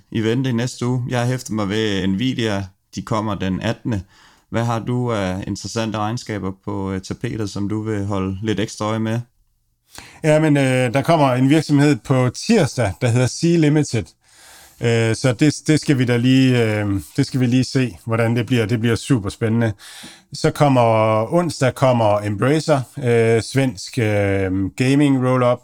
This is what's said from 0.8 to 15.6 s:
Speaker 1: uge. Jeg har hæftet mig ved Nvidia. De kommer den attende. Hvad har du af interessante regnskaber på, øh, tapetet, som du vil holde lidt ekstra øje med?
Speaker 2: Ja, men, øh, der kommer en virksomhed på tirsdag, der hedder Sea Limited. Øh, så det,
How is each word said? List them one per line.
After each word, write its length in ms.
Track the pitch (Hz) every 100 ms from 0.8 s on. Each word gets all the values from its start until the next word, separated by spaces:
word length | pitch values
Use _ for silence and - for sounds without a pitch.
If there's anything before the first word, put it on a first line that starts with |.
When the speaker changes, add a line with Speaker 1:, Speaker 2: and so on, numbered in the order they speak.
| 123
Speaker 1:
uge. 180 | 127 123
Jeg 100 | 127
har 80 | 120
hæftet 240 | 127 - 107
mig 140 | 101
ved 380 | 107 110 98 95
Nvidia. 580 | 95 127 123 113 98 95 _ _ -
De 60 |
kommer 340 | - 113 107 95
den 260 | 92 92
attende. 400 | 107 117 127 107 - _ _ _ _
Hvad 120 | 104
har 160 | 117 113
du 320 | 107 123 123
af 320 | 110 95 92 -
interessante 500 | 101 101 117 113 107
regnskaber 540 | 107 120 - 104 95 95 -
på, 260 | 101 95
øh, 100 | 95
tapetet, 480 | 95 95 117 110 104
som 200 | 104 101
du 120 | 107
vil 240 | 110 107 98
holde 320 | 98 95 95
lidt 160 | 110 98
ekstra 260 | 110 - 107
øje 140 | 110
med? 200 | 110 117 120 _ _ _ _ _ _ - - -
Speaker 2:
Ja, 160 | 160 151
men, 180 | 156 143
øh, 360 | 135 127 127
der 80 | 123
kommer 320 | 135 165 139
en 160 | 123 135
virksomhed 460 | 156 - 143 147 127 -
på 240 | 131 123
tirsdag, 640 | - - 226 151 - 110 87
der 60 | 123
hedder 200 | 120 127
Sea 300 | - 165 170
Limited. 460 | 151 151 143 117 95 _ _ _ - - - _
Øh, 340 | 120 117 113 110
så 180 | 131 120
det, 140 | 151 -